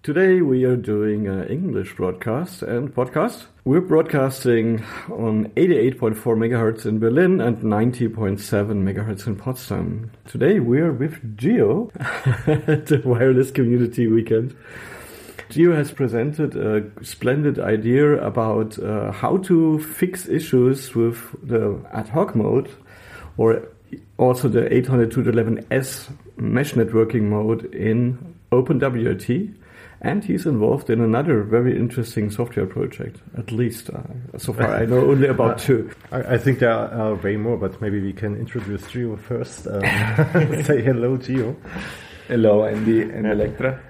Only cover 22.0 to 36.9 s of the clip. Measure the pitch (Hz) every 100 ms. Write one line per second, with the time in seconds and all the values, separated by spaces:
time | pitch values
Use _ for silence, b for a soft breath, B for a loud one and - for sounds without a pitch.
22 | 107 151 208 113 104 117 - - B B
23 | B B B - 113 113 - - _ -
24 | - - 127 123 127 113 117 120 127 127
25 | 113 127 120 113 113 110 - 127 131 -
26 | - 143 - - 110 117 147 127 113 110
27 | 113 123 104 104 107 113 - - 110 113
28 | 123 123 - - _ 123 131 135 135 123
29 | 117 92 - 127 208 - B B B B
30 | - 190 208 185 165 120 110 135 - 117
31 | 117 123 165 117 101 123 123 - 120 123
32 | 113 - 104 104 120 - - - - -
33 | 113 - - - - 113 120 117 - -
34 | - 123 123 - - 113 113 110 113 123
35 | 131 135 135 127 113 110 - 117 - -
36 | - 127 - 120 135 113 120 113 107